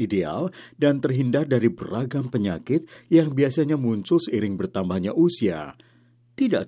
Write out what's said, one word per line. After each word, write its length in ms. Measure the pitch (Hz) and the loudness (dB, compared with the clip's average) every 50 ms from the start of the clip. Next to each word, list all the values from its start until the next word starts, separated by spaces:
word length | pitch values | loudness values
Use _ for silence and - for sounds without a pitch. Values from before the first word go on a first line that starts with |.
ideal 480 | 113 - - 92 82 76 80 117 170 185 - - - - _ - | -4 -2 0 -2 -2 -2 -4 -4 -6 -6 -8 -10 -20 -18 _ 0
dan 240 | 147 143 - - - | 2 2 2 2 0
terhindar 400 | - 131 127 135 123 120 143 156 | 0 0 0 0 0 0 0 0
dari 240 | 139 135 120 110 117 | 2 2 2 4 2
beragam 640 | - - - - - 113 127 120 - 139 135 127 143 | 0 -2 -6 -6 -6 -6 -4 -4 -4 -6 -4 -4 -2
penyakit 560 | 117 101 98 85 80 - - 135 165 - - - - - - 165 | -2 -2 -2 -2 -4 -2 -2 -2 -2 -2 -6 -16 -18 -2 2 4
yang 240 | 165 160 151 135 | 4 4 4 2
biasanya 400 | 135 139 131 127 165 151 143 156 | 0 0 2 2 0 0 0 0
muncul 400 | 143 127 117 113 104 95 - 175 | 0 0 0 0 -2 0 2 2
seiring 400 | 165 - - - 104 107 104 98 | 2 2 0 -2 -2 -2 -2 -2
bertambahnya 560 | 92 95 92 - 98 95 90 92 92 90 104 - | -2 -4 -4 -4 -2 -2 -2 -2 -2 -2 0 2
usia. 640 | 165 170 175 175 - 113 95 82 78 76 - - _ _ _ _ _ _ _ _ _ _ _ _ | 4 2 2 2 2 0 0 -2 -2 -8 -12 -14 _ _ _ _ _ _ _ _ _ _ _ _
Tidak 320 | - 269 233 175 90 92 | -2 0 2 2 0 0